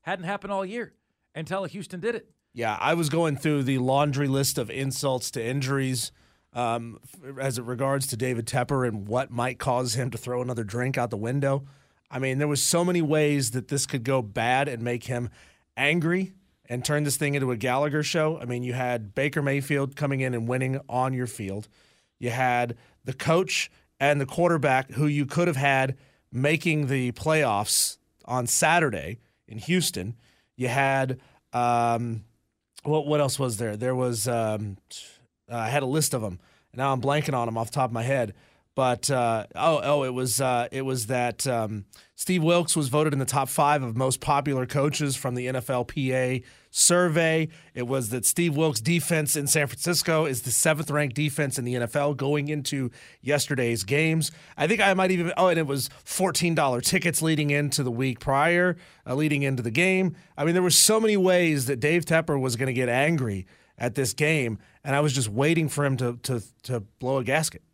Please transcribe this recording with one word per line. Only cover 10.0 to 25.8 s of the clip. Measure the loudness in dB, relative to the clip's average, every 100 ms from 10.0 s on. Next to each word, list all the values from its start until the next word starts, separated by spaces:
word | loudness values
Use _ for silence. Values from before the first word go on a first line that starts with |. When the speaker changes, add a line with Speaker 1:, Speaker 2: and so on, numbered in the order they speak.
| -4
Speaker 2:
to | -6
throw | -6 -4
another | -4 -4
drink | -4 -2 -2 -2
out | -2
the | -4
window. | -2 0 0 0 -4 -20 _ _ _
I | -4
mean, | -2 0
there | 0
was | 0
so | 2 2
many | 2 2
ways | 2 4 4 2 0
that | -4 -4
this | -4 -2
could | -4
go | 0 -2
bad | -2 -2 2 2 0
and | -4
make | -4 -4
him | -4 -6 -6 -10 -20 _ _ -2
angry | 0 2 0 0 -2 -10 _ _ _
and | -6
turn | -2 0
this | 0 0
thing | 0 0
into | 0
a | -2
Gallagher | 0 0 0 0
show. | 0 0 0 -2
I | -6
mean, | -6
you | -4
had | -4 -2 -4 -4
Baker | -2 -2 0
Mayfield | 0 0 0 -2 -2 -2
coming | -2 0
in | -2
and | -2 -2
winning | -2 0 -4 -4
on | -2 0
your | -2 -4
field. | -6 -8 -8 -10 _ _ _ _ _
You | -6
had | -2 0 0 -2 -6 _ _ -12
the |
coach | -6 2 2 2 -2 -4 _ _ _
and | 2 2
the | 0
quarterback | 0 2 4 2 2 0
who | -2 0
you | 0 -2
could | 0 0
have | 2
had | 2 2